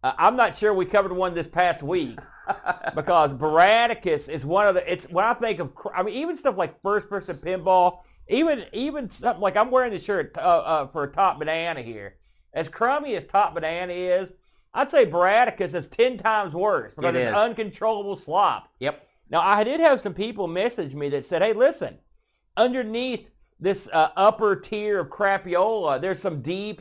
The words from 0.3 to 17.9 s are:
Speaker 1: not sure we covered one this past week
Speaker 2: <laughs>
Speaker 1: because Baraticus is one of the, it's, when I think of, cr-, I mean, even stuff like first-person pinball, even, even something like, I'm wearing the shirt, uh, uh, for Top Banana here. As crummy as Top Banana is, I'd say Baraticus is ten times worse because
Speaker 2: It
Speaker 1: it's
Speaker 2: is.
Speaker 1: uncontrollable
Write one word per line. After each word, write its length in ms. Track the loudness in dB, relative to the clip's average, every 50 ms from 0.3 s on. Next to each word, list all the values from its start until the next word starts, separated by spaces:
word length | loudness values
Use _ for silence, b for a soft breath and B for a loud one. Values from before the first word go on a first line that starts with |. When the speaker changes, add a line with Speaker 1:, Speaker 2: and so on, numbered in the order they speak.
| 4
Speaker 1:
not 180 | 4 0 0 0
sure 160 | 0 0 0
we 140 | 2 2 -2
covered 260 | 2 2 0 0 0
one 220 | -2 -2 -2 -2 -2
this 120 | -4 -8 -4
past 340 | 0 0 0 0 0 -2
week 360 | -4 -4 -2 -2 -2 -4 -8 -14 -18 -20 -20 -18 -8 -8 -8
Speaker 2:
<laughs> 380 | -6 -4 -6 -6 -4 -6 -6 -6
Speaker 1:
because 380 | -6 0 2 4 4 4 2
Baraticus 960 | 0 -2 -2 2 6 6 6 8 6 4 4 2 -2 -2 -2 -2 -2 -2 -4 -8
is 160 | -10 -8 -4
one 200 | 0 2 4 4
of 80 | 4 4
the, 180 | 2 0 -2
it's, 160 | -6 -6 -6 -4
when 140 | -2 0 2
I 100 | 2 0
think 240 | 0 -2 -4 -2 -4
of, 140 | -6 -10 -10
cr-, 200 | -12 -14 -8 -4
I 80 | -4 -4
mean, 100 | -4 -4
even 220 | -6 -6 -6 -8
stuff 200 | -2 -2 -2 0
like 240 | 0 -4 -4 -4 _
first-person 560 | -2 -2 -2 -2 -2 -4 -8 -8 -8 -8 -12
pinball, 640 | -8 -6 -6 -6 -4 0 4 4 6 6 4 2 b b b b b b -2
even, 360 | 0 2 2 2 0 -2 -4 -8
even 380 | -6 -4 -4 -4 -4 -6 -8 -8
something 300 | -12 -4 -2 -2 -2 0
like, 140 | -2 0 2
I'm 140 | 2 2 4
wearing 220 | 4 2 2 2
the 60 | -4 -8
shirt, 380 | -4 -4 -2 -2 -2 -4 _ -2
uh, 20 |
uh, 460 | 2 4 4 4 4 2 0 0 -2
for 200 | -4 -6 -6 -6 -4
Top 300 | 0 2 2 2 2 -2
Banana 440 | -4 -4 -2 -2 -2 -4 -6 -6
here. 340 | -8 -12 -12 -12 -14 -16 _ _ _ _ _ _ _ _ _
As 140 | -6 -6 -6
crummy 460 | -4 -2 0 0 0 0 -2 -4 -6
as 80 | -6 -6
Top 300 | -2 0 0 0 2 -2
Banana 380 | -4 -4 -4 -4 -4 -6 -6
is, 400 | -6 -6 -2 0 0 0 0 -4 -14 _ _ _ _ _ _ _ -2
I'd 160 | -2 -2 2
say 140 | 4 4 4
Baraticus 680 | 4 4 2 4 4 6 4 4 2 0 -4 -6 -4 -4
is 120 | -8 -8
ten 300 | -8 0 0 0 0 0
times 380 | -2 -2 0 0 0 -2 -4 -4
worse 400 | -2 0 0 0 0 -2 -6 _
because 160 | -4 -2 0 0
Speaker 2:
It 40 | 0
Speaker 1:
it's 100 | 0 2
Speaker 2:
is. 60 | 2
Speaker 1:
uncontrollable 800 | 2 2 2 0 -4 -6 -8 -6 -2 -2 0